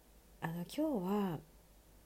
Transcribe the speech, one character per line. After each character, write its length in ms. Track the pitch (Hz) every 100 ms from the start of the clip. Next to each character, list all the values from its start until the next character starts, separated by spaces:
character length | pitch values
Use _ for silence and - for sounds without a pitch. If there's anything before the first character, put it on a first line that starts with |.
| - - - -
う、 20 |
あ 40 | 165
の、 160 | 170
今 20 | 175
日 140 | - 311 240 180 208 196
は 60 | 156 - - - - - -